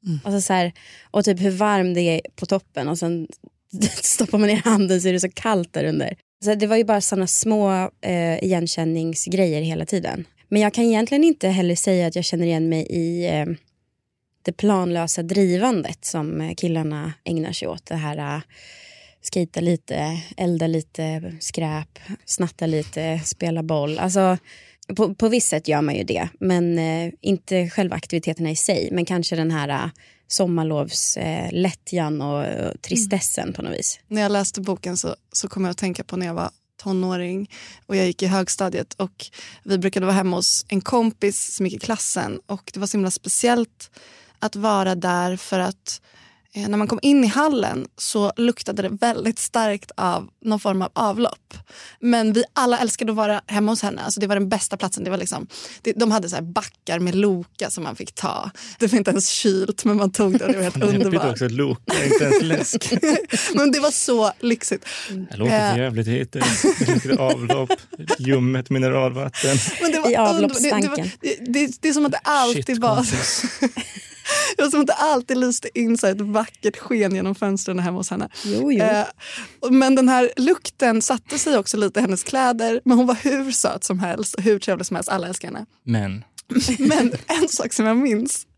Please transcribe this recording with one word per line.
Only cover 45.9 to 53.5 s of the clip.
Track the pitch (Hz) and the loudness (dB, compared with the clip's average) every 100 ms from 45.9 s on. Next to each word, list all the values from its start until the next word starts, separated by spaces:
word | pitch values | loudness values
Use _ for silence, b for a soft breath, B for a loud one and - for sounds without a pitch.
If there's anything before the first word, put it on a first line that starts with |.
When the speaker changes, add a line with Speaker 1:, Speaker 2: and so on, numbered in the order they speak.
| - b b b b b | -12 b b b b b
Speaker 1:
eh, | 208 202 | -8 -2
när | 208 | -2
man | 208 | 0
kom | 226 | 2
in | - 285 | 4 6
i | 240 | 6
hallen | 226 302 277 196 - 131 _ | 4 2 2 0 -2 -8 _
så | - 220 202 - | -4 0 0 2
luktade | 240 233 - 208 | 0 0 -6 -4
det | 190 | -4
väldigt | 208 233 226 226 226 | 0 0 0 -2 -2
starkt | - 240 220 202 - - | -2 0 0 -2 -8 -4
av | 185 175 - _ 226 | -2 -2 -6 _ -2
någon | 214 | 0
form | 208 190 | 0 0
av | 185 | -2
avlopp. | - 214 208 240 - _ - - B B B | 0 0 2 -2 -2 _ -20 -20 B B B
Men | 233 240 220 | 2 4 4
vi | 214 247 | 2 2
alla | - 254 240 | 2 2 4
älskade | 240 - 226 | 2 -2 -2
att | 220 | 0
vara | 214 208 | 0 0
hemma | - | 0